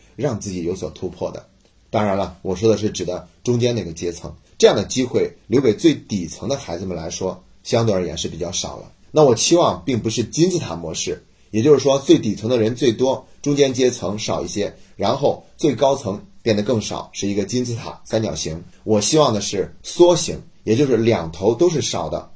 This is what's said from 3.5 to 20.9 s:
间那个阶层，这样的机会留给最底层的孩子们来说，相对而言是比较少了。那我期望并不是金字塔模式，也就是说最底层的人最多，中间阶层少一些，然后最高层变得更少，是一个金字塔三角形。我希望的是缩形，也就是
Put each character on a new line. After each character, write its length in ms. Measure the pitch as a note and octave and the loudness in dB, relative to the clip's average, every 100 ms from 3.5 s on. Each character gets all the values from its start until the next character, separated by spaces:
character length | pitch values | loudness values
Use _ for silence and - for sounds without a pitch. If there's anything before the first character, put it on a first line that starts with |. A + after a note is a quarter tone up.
| A#2+ | 0
间 140 | A#2+ | 0
那 100 | A#2 | -2
个 80 | E2+ | -6
阶 180 | D#2+ F2 | -6 -8
层， 240 | E2+ D2 - _ - | -8 -12 -16 _ 4
这 100 | G#3+ | 4
样 80 | |
的 80 | B2+ | 6
机 200 | F#2+ B2+ | 0 -2
会 260 | A#2+ A2+ E2+ - - | 0 0 -2 -4 -2
留 120 | B2 | 2
给 140 | B2+ | 2
最 200 | G#2 E3+ | 4 2
底 320 | B2+ - G2 D#2+ | 2 -2 -6 -6
层 220 | - G#2 | -8 -6
的 80 | C#3 | -6
孩 220 | - E2+ | -6 -8
子 80 | F#2+ | -6
们 100 | E2+ | -8
来 140 | E2 | -8
说， 340 | - F#2 F#2 - - | -6 -6 -8 -16 -20
相 240 | - A#2 A2+ | -2 0 2
对 80 | |
而 100 | F#2+ | 0
言 140 | E2 D#2 | -2 -6
是 100 | - | -8
比 80 | D#2+ | -6
较 140 | E2+ | -6
少 240 | - D2 A#1+ | -6 -8 -10
了。 140 | G1+ _ - | -18 _ -2
那 120 | D3+ | 4
我 120 | C#3+ | 4
期 220 | A2 - E3+ | 4 4 4
望 260 | C#3 E2+ - | 4 0 -4
并 120 | A2+ | -2
不 120 | A2 | -2
是 120 | A#2+ | -4
金 260 | A2+ D3 F#3 | -4 0 2
字 80 | F3+ | 0
塔 160 | G#2 | -6
模 180 | E2+ D#2+ | -8 -8
式， 320 | F2+ F2 - - _ _ | -8 -8 -8 -12 _ _
也 120 | G#2+ | 0
就 100 | C3+ | 4
是 60 | C3+ | 4
说 200 | C3+ C#3 | 4 0
最 180 | E3 D#3 | 4 4
底 160 | A2 | 4
层 160 | F#2+ A2 | -4 -2
的 80 | B2 | 0
人 160 | A2 | 0
最 180 | B2 A#2+ | 2 0
多， 320 | G#2+ C3 B2 - - | 2 0 -2 -8 -8
中 160 | C#3+ C#3+ | -2 2
间 160 | C3+ | 2
阶 180 | B2 B2 | 4 0
层 280 | - F2+ G#2+ | 0 -4 -6
少 240 | - D#2+ | -4 -4
一 60 | C#2 | -4
些， 260 | G2+ G2 - - - | -4 -6 -8 -20 -4
然 200 | G2 C3+ | -2 0
后 260 | C3+ - - - | 0 -2 -8 -2
最 180 | D#3 | 0
高 220 | A#2+ C#3 C#3 | 2 2 2
层 240 | G2 G#2 - - | -4 -8 -12 -6
变 120 | A#2+ | 0
得 80 | G#2 | 0
更 160 | G#2 A2+ | 0 -2
少， 300 | - - - | -2 -8 -10
是 120 | - G2+ | -6 -4
一 80 | |
个 80 | G2+ | -2
金 200 | F#2+ B2 | -2 -4
字 100 | A#2+ | -4
塔 280 | A2+ E2+ - | -6 -10 -14
三 180 | - A2+ | -4 -2
角 120 | G#2 | -2
形。 280 | D2 D#2+ E2 - - | -4 -8 -8 -12 -12
我 180 | - G#2+ | 0 0
希 160 | G#2 D#3 | 4 4
望 160 | C#3 | 4
的 80 | G#2 | 2
是 320 | - G2 F2 - | -2 -4 -6 -8
缩 320 | - - F3 | -8 6 6
形， 240 | E3+ - D#2 - - | 6 0 -8 -14 -10
也 120 | - A#2 | 0 2
就 80 | |
是 120 | C#3 | 4